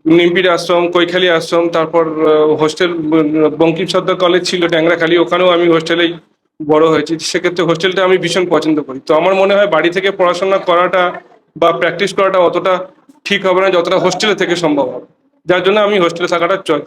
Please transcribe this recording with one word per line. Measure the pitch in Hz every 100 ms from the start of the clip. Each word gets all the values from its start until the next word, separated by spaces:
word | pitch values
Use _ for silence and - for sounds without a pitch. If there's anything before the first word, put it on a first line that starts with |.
নিমপির | 160 170 175 175 180
আশ্রম, | 170 170 175 175
কৈখালি | 175 170 180 180
আশ্রম, | 165 165 170 170
তারপর, | 165 160 170 160
আহ, | 156 160 156 156
হোস্টেল, | 147 156 - 175
উম, | 170 156 160 151 156 151 147
বঙ্কিম | 165 165 185
সর্দার | 190 175 180
কলেজ | 180 180
ছিল | 175 180 170
ট্যাংরাখালি, | 165 160 170 165 175
ওখানেও | 170 175 180
আমি | 170 175
হোস্টেলেই | 165 165 170 170 170 _ _ _ - 151
বড় | 156 160
হয়েছি। | 156 147 160
সেক্ষেত্রে | - 175 175 175
হোস্টেলটা | 165 165 190 185
আমি | 185 185
ভীষণ | 180 196 175
পছন্দ | 156 156 151
করি। | 135 131 -
তো |
আমার | 156 180
মনে | 190 196
হয় | 202 196
বাড়ি | 160 170
থেকে | 175 196
পড়াশোনা | 196 180 175 190 196
করাটা | 185 170 180 185 175 175 - _ _ 151
বা | 165
প্র্যাকটিস | 170 170 - 196
করাটা | 202 190 185
অতটা | 170 170 185 180 185 _ _ _
ঠিক | - 202 190
হবে | 185
না | 190
যতটা | 180 170 180
হোস্টেলে | 180 180 220
থেকে | 196 170 170
সম্ভব | 165 147 127
হবে, | 123 - _ _ _ -
যার | 180
জন্য | 180 214
আমি | 208 208
হোস্টেলে | 170 170 175
থাকাটা | 175 170 190
চ-, | - 147